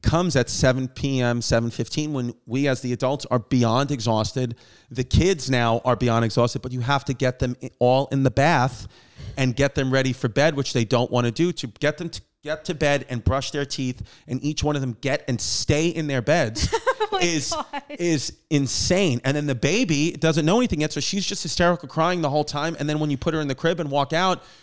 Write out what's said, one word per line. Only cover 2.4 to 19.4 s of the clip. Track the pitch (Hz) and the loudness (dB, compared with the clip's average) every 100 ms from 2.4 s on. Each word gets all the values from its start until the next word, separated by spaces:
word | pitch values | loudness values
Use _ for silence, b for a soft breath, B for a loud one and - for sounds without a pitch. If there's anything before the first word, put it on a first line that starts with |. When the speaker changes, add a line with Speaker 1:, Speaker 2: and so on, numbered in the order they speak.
| - | -6
Speaker 1:
we | 131 143 | -2 0
as | 127 | -2
the | 127 | -2
adults | 120 131 143 - | -2 -2 -2 -2
are | 123 | -4
beyond | - 127 117 123 143 | 2 2 4 2 0
exhausted. | 131 113 110 107 - 120 - b b b | 0 0 0 0 -4 -6 -8 b b b
The | 127 | -6
kids | 123 - 180 165 127 | 2 4 4 2 0
now | 127 117 113 127 | 2 2 2 2
are | 117 | 2
beyond | 123 113 113 | 2 2 2
exhausted, | 123 120 - | 2 2 0
but | 127 | -6
you | 127 | -4
have | 120 143 - | 0 0 -2
to | |
get | 127 127 - | 0 -2 0
them | 127 - | -4 -4
i-, | 127 - | -12 0
all | 123 131 139 | 4 4 2
in | 135 | 2
the | 135 | 2
bath | 135 151 147 131 - - B B B B - | 4 4 4 2 -2 -14 B B B B -2
and | 131 113 | 0 2
get | 139 147 | 0 0
them | 131 | 0
ready | 135 131 | 2 2
for | 120 123 | 0 -2
bed, | 135 160 139 | 2 2 2
which | 131 | -2
they | 123 107 | -2 2
don't | 120 123 | 2 2
wanna | 120 120 | 2 0
do, | 110 175 | 2 0
to | 165 117 | -2 -10
get | - 147 151 | -2 -2 -2
them | 165 | -8
to | - - _ | -10 -16 _
get | 147 156 - | -8 -6 -6
to | 151 | -2
bed | 147 143 - | 0 0 -2
and | 123 | -4
brush | - 135 - | 0 0 -2
their | 143 139 | -4 -4
teeth, | - 127 127 B B - | -4 -6 -6 B B -8
and | 127 | -6
each | 147 147 | -4 -2
one | 147 143 | -2 0
of | |
them | 131 107 | -2 -4
get | 135 143 - | -4 -4 -2
and | 120 | -4
stay | - - - 151 170 | -2 -2 0 2 0
in | 160 151 | -2 -2
their | 131 | -2
beds | 107 170 113 117 - 440 | 2 2 0 0 -2 0
Speaker 2:
<laughs> | 508 523 427 | 0 0 -2
Oh | |
my | 381 | 0
Speaker 1:
is, | 349 320 - | 0 0 -2
Speaker 2:
God. | 320 - 285 - | -6 -6 -10 -10
Speaker 1:
is | 294 175 147 - - _ | -4 -2 0 -2 -10 _
insane. | 147 135 - - 180 180 117 | 0 0 0 2 2 2 2
And | 135 | 0
then | 147 | 0